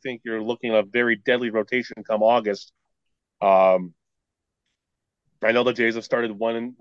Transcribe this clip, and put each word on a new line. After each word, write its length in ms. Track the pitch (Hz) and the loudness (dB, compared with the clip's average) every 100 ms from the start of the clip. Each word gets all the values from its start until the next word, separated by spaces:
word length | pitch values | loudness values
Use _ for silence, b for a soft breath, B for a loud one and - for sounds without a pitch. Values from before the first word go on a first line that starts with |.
think 200 | 131 117 | -10 -10
you're 180 | 117 113 | -8 -6
looking 300 | 110 117 120 | -6 -6 0
at 120 | 110 | 0
a 40 | 98 | 0
very 260 | 120 120 | 0 0
deadly 360 | 107 127 123 123 | 0 0 0 0
rotation 520 | 110 104 127 120 - | -4 -2 -4 -6 -10
come 180 | 101 107 | -6 0
August. 500 | 110 120 107 101 - _ _ _ _ _ _ - | 2 2 0 -4 -8 _ _ _ _ _ _ -2
Um, 540 | 98 95 95 92 90 - _ _ _ _ _ _ _ _ _ _ _ _ _ _ | 4 6 6 4 -2 -16 _ _ _ _ _ _ _ _ _ _ _ _ _ _
I 80 | 110 | 0
know 100 | 117 | 2
the 100 | 123 | 0
Jays 220 | 117 117 | 0 -2
have 100 | 113 | -2
started 280 | - 120 117 | -4 -4 -4
one 240 | 101 113 113 | -4 -4 -4
and, 180 | 120 127 | -8 -12